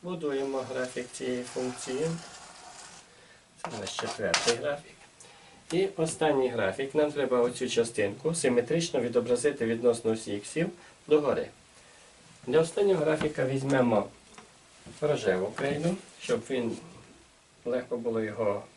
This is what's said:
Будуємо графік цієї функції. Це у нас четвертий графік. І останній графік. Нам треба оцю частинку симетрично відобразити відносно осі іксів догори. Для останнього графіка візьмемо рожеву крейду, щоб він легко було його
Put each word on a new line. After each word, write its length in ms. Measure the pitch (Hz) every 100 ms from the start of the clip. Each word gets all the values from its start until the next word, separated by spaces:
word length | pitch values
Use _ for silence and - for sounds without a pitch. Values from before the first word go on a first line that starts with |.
Будуємо 640 | 175 180 151 135 135 135 127
графік 420 | 127 127 123 123
цієї 320 | - 127 123
функції. 640 | 123 - 127 123 - 131 160 165 - - - - - - - - - - - - _ -
Це 160 | - 214
у 40 |
нас 140 | 190 -
четвертий 600 | 233 - 196 - - 233
графік. 380 | 147 147 - - - - - - - - -
І 160 | 165 190 -
останній 520 | 160 - 156 135 127
графік. 460 | 120 95 95 135 151
Нам 160 | 147
треба 300 | 143 127 123
оцю 280 | 120 123 123
частинку 640 | 117 113 - 101 104 151 165
симетрично 680 | 135 120 117 165 165 139
відобразити 640 | 120 120 117 120 147 139 113
відносно 460 | 113 120 117 113
осі 220 | 110 -
іксів 360 | 101 - 151 185 - - - -
догори. 400 | 151 143 110 - - - - - - - - - - -
Для 120 | 143
останнього 460 | 165 - 202 185 151
графіка 400 | 151 151 - 131
візьмемо 600 | 135 135 139 123 107 98 - - - - - - - - -
рожеву 460 | 151 139 107 92 101
крейду, 480 | 120 139 147 165 190 - -
щоб 200 | - 117 -
він 280 | 131 117 - - - - - - _ _ _ 123
легко 320 | 123 120 120
було 240 | 117 113
його 420 | 107 104 107 98 -